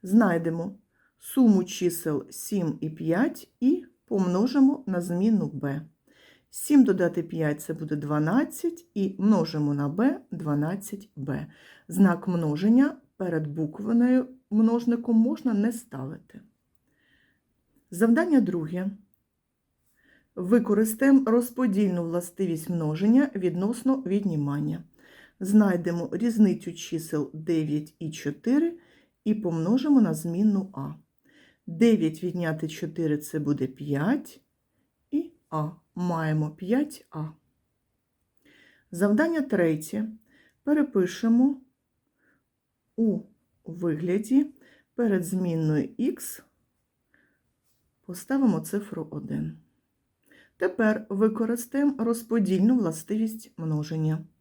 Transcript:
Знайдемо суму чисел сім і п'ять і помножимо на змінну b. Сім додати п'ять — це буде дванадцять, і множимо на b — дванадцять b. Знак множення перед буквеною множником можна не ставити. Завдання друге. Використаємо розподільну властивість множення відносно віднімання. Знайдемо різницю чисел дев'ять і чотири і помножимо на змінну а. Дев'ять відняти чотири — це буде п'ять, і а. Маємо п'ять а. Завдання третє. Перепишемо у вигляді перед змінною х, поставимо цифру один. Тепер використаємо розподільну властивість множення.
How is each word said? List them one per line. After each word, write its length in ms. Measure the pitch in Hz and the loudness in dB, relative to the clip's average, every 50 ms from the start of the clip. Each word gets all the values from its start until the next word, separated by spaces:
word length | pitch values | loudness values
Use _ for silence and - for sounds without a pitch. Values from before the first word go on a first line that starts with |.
Знайдемо 720 | - 185 196 226 226 190 - 165 165 165 165 165 165 202 196 - _ _ _ _ _ _ _ _ | -4 4 4 6 6 6 2 0 0 -2 -4 -4 -6 -8 -10 -14 _ _ _ _ _ _ _ _
суму 460 | - - - 277 254 226 202 185 180 | -18 -4 2 4 6 6 6 4 2
чисел 640 | - - - 180 175 165 - - 165 147 135 - - | -2 -6 -2 -2 -2 -2 -2 -4 -4 -4 -4 -6 -8
сім 480 | - - - - 208 196 175 156 143 - | -16 -14 -10 -4 -4 -2 -2 -2 -4 -4
і 100 | - 160 | -8 -10
п'ять 600 | 156 - 165 160 165 185 254 - - - - _ _ _ | -8 -6 -2 -2 0 0 0 -2 -2 -8 -20 _ _ _
і 240 | 240 262 320 359 - - _ _ _ | 0 0 0 0 -4 -14 _ _ _
помножимо 800 | _ 226 196 190 180 175 185 220 254 262 285 269 262 285 - - | _ -2 -2 0 0 0 0 0 0 4 4 4 4 4 0 -6
на 140 | - 185 180 | -4 -4 -4
змінну 460 | 170 185 175 175 196 226 226 196 165 | -4 -4 -2 0 2 2 2 2 0
b. 340 | - - 139 143 143 139 151 151 - _ _ _ _ _ _ _ _ _ _ _ _ | -2 -6 -6 -6 -4 -6 -6 -8 -14 _ _ _ _ _ _ _ _ _ _ _ _
Сім 340 | - - - - 294 277 247 | -14 -12 -2 4 6 6 8
додати 380 | 196 185 180 180 165 165 175 | 6 4 2 2 0 0 -2
п'ять — 380 | 160 - - 160 160 151 147 151 | -6 -6 -4 -2 -2 -2 -2 -4
це 120 | - - 160 | -6 -10 -8
буде 220 | 160 160 151 151 | -8 -6 -6 -6
дванадцять, 920 | 147 147 147 151 151 151 160 196 254 302 302 - - - 339 330 - - _ _ | -6 -4 -2 -2 0 0 2 2 2 0 0 -6 -6 -6 -6 -6 -6 -20 _ _
і 200 | 208 196 190 190 - | -4 -4 -4 -4 0
множимо 560 | 190 214 214 185 160 156 156 151 151 143 143 | 2 2 4 4 2 0 -2 -2 -2 0 0
на 140 | 143 143 143 | -2 -2 -4
b — 280 | 151 185 233 277 285 - - _ | 0 2 0 0 0 -2 -10 _
дванадцять 800 | - 156 160 151 147 143 147 160 185 196 196 - - 196 - _ _ | -12 -8 -4 -2 0 0 0 -2 -4 -8 -8 -12 -14 -14 -14 _ _
b. 300 | 147 135 139 135 143 151 - - _ - - - - _ - | -12 -8 -6 -6 -8 -8 -12 -16 _ -20 -20 -20 -20 _ -8
Знак 400 | 165 185 196 185 175 185 - 196 | 2 4 4 4 4 0 -2 -4
множення 680 | 175 170 165 151 147 156 185 214 233 254 277 294 - - _ _ _ | -2 -2 -2 -2 -2 0 2 4 6 6 4 2 0 -8 _ _ _
перед 300 | _ 190 180 165 160 156 | _ -6 -4 -2 -4 -4
буквеною 840 | 147 143 160 156 151 160 - 202 220 233 233 240 247 254 254 254 - - _ _ _ | -4 -4 -4 -6 -6 -6 -8 -4 0 2 4 4 4 4 2 2 -2 -12 _ _ _
множником 680 | 208 214 220 220 233 240 233 240 233 233 - - 226 | 2 2 4 4 2 2 0 0 0 0 0 2 2
можна 380 | 220 226 254 320 - - 262 214 | 4 4 2 0 -2 -2 -2 0
не 180 | 202 202 226 | 2 0 0
ставити. 680 | 226 226 - _ - 135 131 135 - - _ _ - - - _ _ _ _ _ _ _ _ _ _ _ _ _ _ _ _ _ _ _ _ _ _ _ _ _ _ _ _ _ | -2 -4 -12 _ -12 -10 -10 -10 -12 -14 _ _ -20 -20 -20 _ _ _ _ _ _ _ _ _ _ _ _ _ _ _ _ _ _ _ _ _ _ _ _ _ _ _ _ _
Завдання 500 | 190 - 226 226 233 269 339 359 302 262 | -2 0 4 4 4 4 4 4 4 2
друге. 500 | 202 170 175 170 156 151 170 180 185 202 - - _ _ _ _ _ _ _ _ _ _ _ _ _ _ _ _ _ _ _ _ _ _ _ _ _ _ _ | 2 2 -2 -4 -6 -6 -6 -6 -6 -6 -8 -10 _ _ _ _ _ _ _ _ _ _ _ _ _ _ _ _ _ _ _ _ _ _ _ _ _ _ _
Використаємо 960 | - 185 180 226 240 - - 208 202 220 220 - - 269 277 277 269 269 220 | -8 0 4 4 4 4 4 2 2 2 0 0 2 4 6 6 6 6 4
розподільну 760 | 220 240 240 - - - 254 226 190 196 214 190 180 175 170 | 2 2 2 0 -4 -2 0 0 2 2 2 2 0 -2 -2
властивість 640 | 165 165 175 175 - - - 196 175 165 160 160 - | -2 -2 -4 -4 -4 -6 -4 -2 -2 -2 -4 -4 -4
множення 600 | 175 170 160 151 156 160 196 214 233 262 294 269 - | -4 -2 -2 -2 -2 2 4 4 6 6 4 2 -2
відносно 680 | 202 180 180 160 175 190 208 240 - - 262 269 269 | -2 -2 -2 -2 0 -2 -2 -4 -2 0 0 0 0
віднімання. 840 | 262 180 196 208 208 196 165 151 143 143 143 147 151 151 156 170 - _ _ _ _ - - - - _ _ _ | -2 -2 -2 -2 0 -2 -2 -2 -2 -2 -2 -4 -4 -4 -6 -8 -10 _ _ _ _ -20 -20 -20 -20 _ _ _
Знайдемо 680 | 196 185 202 214 208 196 180 175 165 175 170 170 170 - | -4 4 6 6 6 6 2 2 0 -2 -4 -4 -4 -6
різницю 600 | - 175 226 240 220 220 214 190 170 - - 175 | -4 -2 -2 -2 4 4 4 4 4 0 -4 -12
чисел 580 | 165 - - - 175 160 156 - - 151 143 - | -12 -12 -10 -8 -8 -8 -6 -4 -4 -4 -4 -4
дев'ять 600 | - 156 156 175 170 160 156 151 147 151 151 - _ _ | -8 -12 -4 -2 -2 -2 0 -2 -2 -4 -4 -8 _ _
і 120 | 170 156 | -12 -10
чотири 680 | 156 - - 147 143 - _ 226 254 294 330 339 339 - _ _ _ _ _ _ _ _ _ | -10 -8 -8 -8 -8 -6 _ 0 2 2 2 0 -2 -6 _ _ _ _ _ _ _ _ _
і 100 | 214 214 | -2 -2
помножимо 680 | - - 175 165 160 160 180 226 262 254 302 285 262 | 0 0 -2 -2 -2 0 2 0 0 2 4 4 4
на 140 | 214 175 156 | 4 4 0
змінну 560 | 156 160 170 165 180 208 214 202 190 185 - - | -4 -4 -6 -2 2 2 2 2 2 -2 -4 -10
а. 180 | 139 135 143 156 - _ _ _ _ _ _ _ _ _ _ _ _ _ | -10 -10 -10 -12 -14 _ _ _ _ _ _ _ _ _ _ _ _ _
Дев'ять 580 | - 165 160 233 233 220 185 160 156 160 - - | -14 0 4 4 6 6 4 2 0 -2 -4 -8
відняти 440 | 180 - 175 175 160 156 160 - 151 | -6 -4 -2 -2 -2 -2 -4 -6 -8
чотири — 500 | - - - 151 - - 165 156 151 147 | -8 -8 -10 -8 -6 -4 -2 0 -2 -2
це 200 | 151 - - 156 | -4 -6 -6 -4
буде 280 | 147 143 147 135 131 | -2 -2 -2 -2 -2
п'ять, 760 | 127 - - 143 147 139 139 151 202 269 302 - - - - _ _ _ _ _ _ _ _ _ _ _ _ _ _ | -6 -6 -10 -6 -4 -2 0 0 0 0 -2 -4 -10 -20 -20 _ _ _ _ _ _ _ _ _ _ _ _ _ _
і 220 | - 294 339 - _ _ _ _ | -4 -4 -4 -6 _ _ _ _
а. 200 | - 156 151 156 - - _ _ _ 180 | -4 -4 -4 -4 -6 -14 _ _ _ -6
Маємо 520 | 175 175 170 160 160 156 156 156 151 156 | -4 -2 -2 -2 -2 -2 0 0 -2 -4
п'ять 560 | 156 - 190 180 226 262 302 294 - - - _ | -6 -10 -4 -2 0 0 0 -2 -6 -20 -20 _
а. 140 | - 156 156 156 - _ _ _ _ _ _ _ _ _ _ _ _ _ _ _ _ _ _ _ _ _ _ _ _ _ _ _ _ _ _ _ | -12 -12 -12 -12 -14 _ _ _ _ _ _ _ _ _ _ _ _ _ _ _ _ _ _ _ _ _ _ _ _ _ _ _ _ _ _ _
Завдання 520 | - 170 196 208 208 214 320 330 339 311 | -2 0 2 2 4 4 2 2 2 -2
третє. 680 | 269 - 220 185 175 165 156 156 - - - 214 220 220 - - _ _ _ _ _ _ _ _ | -2 0 0 2 2 2 2 0 -4 -8 -6 -6 -6 -6 -8 -14 _ _ _ _ _ _ _ _
Перепишемо 960 | _ 277 302 302 285 - - 202 180 180 - - - 226 226 240 254 285 285 - - _ _ _ _ _ _ _ _ _ _ _ _ _ _ _ _ _ _ _ _ _ _ _ _ _ _ | _ 0 2 2 2 0 2 0 0 0 -2 -4 0 2 4 4 4 2 2 -2 -12 _ _ _ _ _ _ _ _ _ _ _ _ _ _ _ _ _ _ _ _ _ _ _ _ _ _
у 240 | - 226 220 185 - - _ _ _ _ _ _ _ _ | 0 0 0 0 -2 -6 _ _ _ _ _ _ _ _
вигляді 840 | - 160 175 180 170 156 147 170 180 180 208 214 - 254 277 294 294 - _ _ _ _ _ _ _ _ | -16 -10 -4 -2 -2 -2 -2 -2 -2 -2 -2 0 2 2 2 2 2 -6 _ _ _ _ _ _ _ _
перед 300 | - 240 220 196 185 175 | -2 0 2 2 0 0
змінною 640 | 175 190 185 185 175 165 165 160 156 156 147 - - - - 226 294 - | -2 -2 -2 -2 -2 -2 0 0 2 2 0 0 -2 -4 -4 -4 -4 -4
х, 260 | - - - - - - _ _ _ _ _ _ _ _ _ _ _ _ _ _ _ _ _ _ _ _ _ _ _ _ _ _ _ _ _ _ _ _ | -4 -10 -14 -14 -16 -20 _ _ _ _ _ _ _ _ _ _ _ _ _ _ _ _ _ _ _ _ _ _ _ _ _ _ _ _ _ _ _ _
поставимо 540 | - 180 180 - - 269 277 269 233 180 160 | -16 -14 -14 -6 -4 0 2 4 4 2 2
цифру 480 | 156 - - 208 208 - - 165 156 - | -2 -4 -6 -6 -6 -6 -10 -10 -10 -10
один. 480 | - 147 - - 143 147 - 160 156 - _ _ _ _ _ _ _ _ _ _ _ _ _ _ _ - _ _ _ | -10 -12 -8 -6 -6 -6 -6 -6 -8 -14 _ _ _ _ _ _ _ _ _ _ _ _ _ _ _ -20 _ _ _
Тепер 500 | _ 180 185 - - 220 214 214 214 214 - | _ -4 -4 0 2 2 2 2 0 -2 -6
використаємо 840 | 202 196 220 220 220 - 226 220 233 240 - - - 277 285 294 277 - | 0 2 2 2 2 0 -2 -2 -2 -4 -6 -6 -2 0 0 0 0 0
розподільну 800 | 226 233 233 233 - - 226 233 196 180 190 185 190 226 262 | -2 -2 -2 -4 -4 -2 0 0 2 2 2 4 4 4 4
властивість 760 | 247 208 170 160 156 - - 208 214 226 220 220 220 - - _ | 4 2 0 -4 -6 -6 -6 -2 -2 -2 -4 -4 -10 -16 -18 _
множення. 680 | - 165 160 156 151 151 - 165 160 156 156 156 160 - - _ _ | -8 -4 -2 -2 -2 -2 -4 -4 -2 -2 -2 -2 -2 -6 -12 _ _